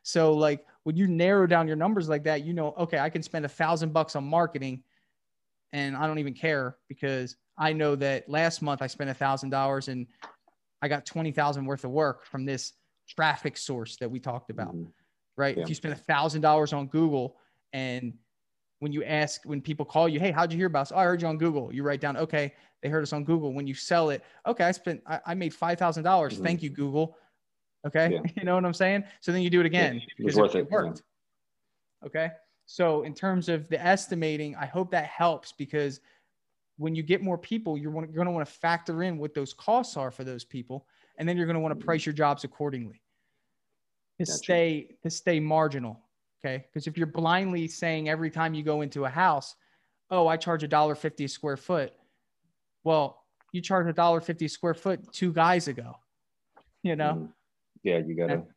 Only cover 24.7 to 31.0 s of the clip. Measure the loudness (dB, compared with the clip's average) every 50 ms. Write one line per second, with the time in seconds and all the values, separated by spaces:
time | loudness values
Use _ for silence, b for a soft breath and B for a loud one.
24.7 | 2 0 -4 -6 -6 -6 -6 -6 -8 -6 -4 -6 -4 -2 -4 -4 -4 -2 -2 -2
25.7 | 0 2 2 0 0 2 2 4 4 4 4 0 -4 -2 -2 0 0 0 -2 -6
26.7 | -4 -4 -4 0 0 0 0 0 b b b b b b _ _ _ _ _ _
27.7 | _ _ -10 0 2 2 4 4 2 0 -2 -4 -4 -2 0 2 2 2 2 0
28.7 | 2 2 2 2 2 0 -2 B B B -4 -2 0 2 2 4 4 4 4 4
29.7 | 4 4 2 2 0 -4 -10 -12 -10 -2 0 2 6 6 6 6 4 2 0 2
30.7 | 0 0 0 0 -6 -10